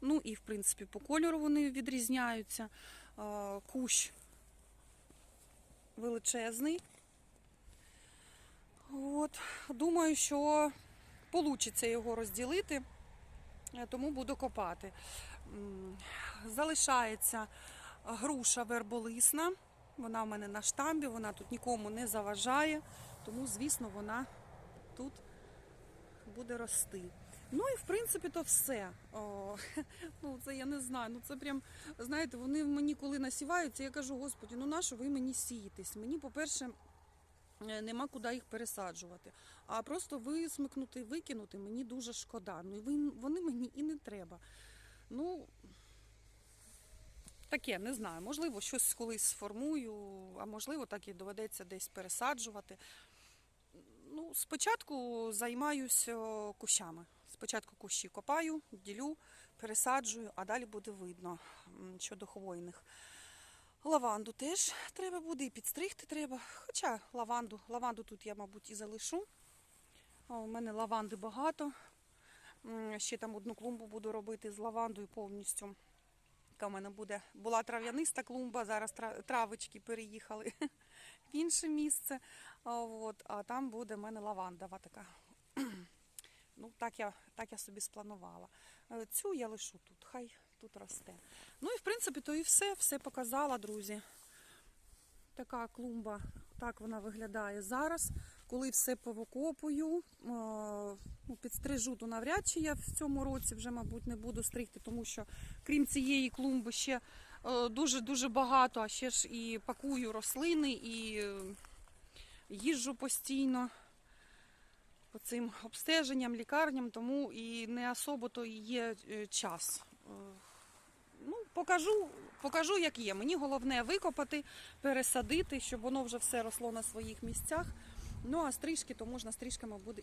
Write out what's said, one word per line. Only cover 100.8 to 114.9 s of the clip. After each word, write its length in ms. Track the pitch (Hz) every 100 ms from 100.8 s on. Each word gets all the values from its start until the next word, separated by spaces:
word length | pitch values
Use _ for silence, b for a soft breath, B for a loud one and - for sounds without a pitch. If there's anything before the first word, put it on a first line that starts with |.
| 202 196 - - -
ну, 100 | 254
підстрижу, 540 | 247 - 269 277 240 247
то 120 | 226
навряд 400 | 226 226 359 392
чи 120 | -
я 140 | 311
в 240 | 294 - -
цьому 260 | 302 277
році 320 | 269 269 - 220
вже, 160 | 233
мабуть, 360 | 240 226 233 240
не 80 | 233
буду 280 | 226 226
стригти, 360 | 226 247 233 -
тому 260 | - 233 226
що, 200 | - 208 B B B
крім 240 | - 294 285
цієї 420 | - 262 277 262
клумби, 420 | - 262 262 226
ще, 300 | - - 254 B B B B -
е, 240 | 247 240
дуже-дуже 600 | 220 294 254 226 269 254
багато, 520 | 233 254 262 254 240
а 60 | 214
ще 220 | - 254
ж 180 | - -
і 280 | 233 226 226
пакую 520 | - 247 277 269 240
рослини, 600 | 214 214 262 320 330 285
і, 460 | 240 226 226 226 214
е, 220 | 208 196 190 202 - - - - B B B B -
їжджу 460 | 202 233 302 240 254
постійно 760 | 269 - - 269 269 254 247 B B B b b b b b b b b b